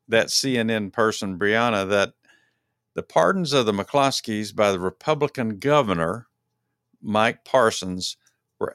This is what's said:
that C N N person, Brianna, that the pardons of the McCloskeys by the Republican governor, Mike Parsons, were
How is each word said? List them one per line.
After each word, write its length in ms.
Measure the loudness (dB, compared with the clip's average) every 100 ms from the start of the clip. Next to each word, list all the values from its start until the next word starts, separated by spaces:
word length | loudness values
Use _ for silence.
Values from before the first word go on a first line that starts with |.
| 0
that 220 | 2 2
C 280 | 0 0 0
N 120 | 0
N 200 | 0 -2
person, 480 | 0 0 0 -6 -2
Brianna, 500 | 0 2 2 0 0
that 240 | 2 0 -4 _ _ _ _ _ _ _
the 80 | -12
pardons 500 | -4 2 2 2 0
of 140 | 0 2
the 60 |
McCloskeys 840 | 0 -2 0 0 -2 -6 -6 -4
by 180 | 0 2
the 80 | 2
Republican 760 | -2 -4 -4 -2 -2 -4 -6 -4
governor, 720 | 0 2 2 0 -2 -4 -10 _ _ _ _ _ _ _
Mike 420 | -4 0 0 -2
Parsons, 720 | -2 2 2 0 -6 -8 -10 -12 _ _ _ -12
were 160 | -10